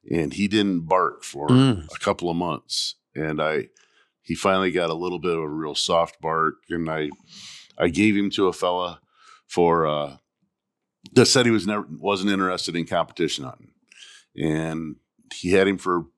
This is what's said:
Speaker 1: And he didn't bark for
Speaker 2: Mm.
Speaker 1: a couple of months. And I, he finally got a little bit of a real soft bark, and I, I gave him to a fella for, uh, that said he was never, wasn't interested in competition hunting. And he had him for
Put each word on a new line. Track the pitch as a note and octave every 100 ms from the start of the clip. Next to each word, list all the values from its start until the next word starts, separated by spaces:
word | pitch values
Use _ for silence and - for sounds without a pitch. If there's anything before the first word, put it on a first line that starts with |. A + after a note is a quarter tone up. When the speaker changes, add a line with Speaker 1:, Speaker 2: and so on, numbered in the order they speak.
| -
Speaker 1:
And | - D2
he | - G2+
didn't | G#2+ G2+ F2
bark | D#2+ F#2 D#2+ -
for | - C#2+ D2
Speaker 2:
Mm. | B2+ C3+ G2+ D#2
Speaker 1:
a | -
couple | - F#2+ F2
of | E2+
months. | F2 D2+ _ - - - _
And | - D#2 D2+
I, | D#2 D2+ A#1 _ _ _ _ _
he | -
finally | G#2+ G2 F#2+ F#2+
got | F2+ E2+
a |
little | E2 F2+ F2
bit | F2 E2
of |
a | D#2
real | D#2 D#2
soft | C#2+ - E2+ E2 -
bark, | D#2+ D#2+ D#2+ - _
and | E2+ D#2+
I, | D#2 D2+ - _ - - - - -
I | -
gave | E2 G#2+ G2+
him | G2+
to | G2+ F#2+
a |
fella | - F2+ F2+ F2+ E2 _ _ - - _
for, | - E2+ E2 D#2
uh, | D2+ C#2+ C#2 _ _ _ _ _ _ _ _ -
that | C3 A#2
said | C3+ A#2+
he |
was | A2 F#2
never, | G#2 -
wasn't | D#2 G2+ G2+ G2+
interested | G2 F#2 F2+ - E2+
in | E2
competition | F2 D#2+ - D#2+ -
hunting. | C2 - - _ _ _ - - _ -
And | D#2+ D#2 D#2+ D#2+ D#2+ - _ _ _
he | - F2+
had | F#2+ G2
him | F#2+
for | F#2 F2 D#2